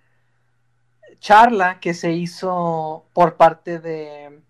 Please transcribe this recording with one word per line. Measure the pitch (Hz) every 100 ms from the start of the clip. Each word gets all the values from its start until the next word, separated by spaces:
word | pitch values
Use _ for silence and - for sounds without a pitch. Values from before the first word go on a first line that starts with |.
| _ _ _ _ _ _ _ _ _ _ _ _
charla | - 208 240 214 185 185
que | 175
se | 170 170
hizo | 170 175 - 185 180 170 160 156 160 _
por | - 165 -
parte | 165 160 175 170
de | 165 156 151 147 147 147